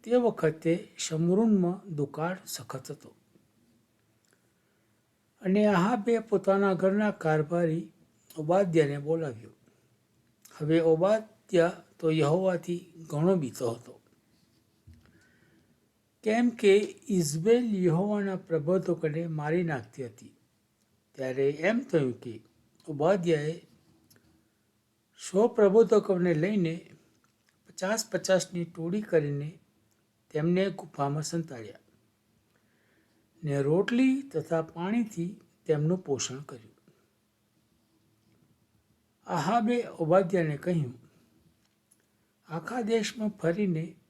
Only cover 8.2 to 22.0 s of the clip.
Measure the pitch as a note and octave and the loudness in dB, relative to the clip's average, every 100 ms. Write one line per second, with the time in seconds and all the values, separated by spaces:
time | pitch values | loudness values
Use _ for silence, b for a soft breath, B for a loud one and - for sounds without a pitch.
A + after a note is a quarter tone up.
8.2 | _ - D#3 F3+ G3 D#3+ C#3+ C#3+ C#3+ E3 | _ -10 0 2 4 2 2 0 -4 -4
9.2 | D#3 A2 A2 _ _ _ _ _ _ _ | -4 -10 -18 _ _ _ _ _ _ _
10.2 | _ _ - - D3+ E3 E3 D#3+ F#3 A3 | _ _ -20 -10 0 2 4 4 4 2
11.2 | G#3+ _ _ F3+ E3 F3 - _ D#3+ D#3+ | -2 _ _ 2 2 0 -18 _ -2 2
12.2 | C#3+ E3+ F#3+ F3 F3 F3 - E3 D#3+ D3 | 2 2 0 -2 -4 -8 -8 -20 -10 0
13.2 | E3+ F#3+ C3 G#2+ B2 - - - _ _ | 2 2 0 -4 -6 -6 -14 -20 _ _
14.2 | _ _ _ _ _ _ - - b b | _ _ _ _ _ _ -20 -20 b b
15.2 | b b b b b b _ _ _ _ | b b b b b b _ _ _ _
16.2 | G#3+ A3 A#3+ A#3 G3+ G3 G3+ - - F#3+ | -2 2 2 2 6 6 4 -10 -2 0
17.2 | D#3 D#3 F3+ A#3+ A#3+ G3+ F3+ D#3+ G#3 G#3 | 0 0 4 4 4 2 2 2 0 -2
18.2 | G3 F#3+ - D#3+ D3 F#3 F#3 E3+ D#3+ D3+ | -2 -6 -4 -4 0 0 0 -2 -2 -4
19.2 | E3+ D#3 D3 E3+ E3+ C#3 A2+ - B2 A2 | -6 -6 -2 -2 -2 -4 -8 -14 -14 -14
20.2 | - _ _ _ _ _ _ _ _ - | -20 _ _ _ _ _ _ _ _ -10
21.2 | C3 B2+ C#3 D3 E3+ A#3 - E3 | -6 0 0 2 0 0 0 0